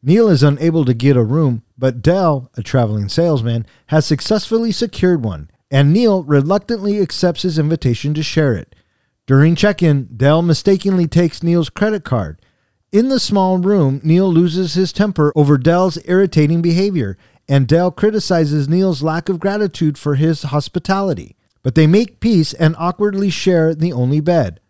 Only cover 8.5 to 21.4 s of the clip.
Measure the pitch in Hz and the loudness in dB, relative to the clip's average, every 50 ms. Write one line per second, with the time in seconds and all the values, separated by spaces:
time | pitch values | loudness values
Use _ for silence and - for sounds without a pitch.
8.5 | 117 87 - _ _ _ _ _ _ _ _ _ _ _ _ - 135 135 143 160 | 0 -2 -6 _ _ _ _ _ _ _ _ _ _ _ _ 2 4 4 6 4
9.5 | 170 - - 208 202 - 180 165 147 139 127 - - 107 127 139 151 165 170 170 | 4 2 2 0 2 2 2 2 2 0 -2 -6 -6 -2 0 2 2 2 2 0
10.5 | 160 - - - 196 185 - 196 190 180 170 156 - 170 175 165 - - - 170 | -2 0 2 0 0 2 0 0 0 0 0 0 2 2 0 0 -2 -4 -2 0
11.5 | 170 175 160 - _ - 202 214 214 202 - - 131 117 95 76 78 _ _ _ | 0 0 0 -2 _ -4 -4 -2 -2 -6 -6 -4 -4 -4 -4 -6 -10 _ _ _
12.5 | _ _ _ _ _ _ _ _ - 202 233 262 269 247 - - 202 196 190 185 | _ _ _ _ _ _ _ _ -2 0 0 0 0 -2 -2 -2 0 0 0 0
13.5 | 185 185 180 190 208 196 156 135 135 139 - 156 160 175 190 190 170 160 175 175 | 0 0 0 0 2 2 2 0 -2 -2 0 2 2 2 2 2 2 2 2 2
14.5 | 156 180 185 165 147 170 190 170 - - 202 214 190 - 151 147 - 156 147 139 | 0 -2 -4 -4 -2 -2 -2 -2 0 -2 -2 -2 0 0 0 0 2 2 2 4
15.5 | 147 139 123 156 170 175 185 185 160 156 - - 180 185 196 185 - 160 151 147 | 2 2 4 2 2 2 0 0 -2 -6 -6 -2 0 0 0 2 2 0 2 2
16.5 | 165 170 170 175 165 175 190 208 190 170 120 98 95 _ _ _ _ _ _ - | 0 0 0 0 0 0 0 -2 -2 -2 -4 -4 -6 _ _ _ _ _ _ 0
17.5 | 139 139 135 110 151 165 180 180 170 - - 214 214 214 - - 185 170 160 147 | 2 2 2 2 2 2 2 0 -2 0 0 0 0 0 -2 0 0 0 0 0
18.5 | 147 151 139 139 160 180 190 190 170 131 143 160 156 170 165 - 190 165 170 196 | 0 -2 -2 0 0 0 0 0 -2 -2 -4 -4 -4 -4 -4 -4 -6 -4 -4 -4
19.5 | 196 208 214 190 - - 175 151 143 - - 147 147 135 156 165 160 - - 147 | -2 -2 -4 -4 -2 -2 -2 -2 -2 -2 -4 -4 -2 0 0 0 -2 -4 -6 -4
20.5 | 127 147 143 - _ 175 - - 190 196 196 190 147 92 - - - _ | -4 -4 -4 -4 _ -8 -4 -2 -4 -2 -2 -4 -4 -6 -8 -16 -20 _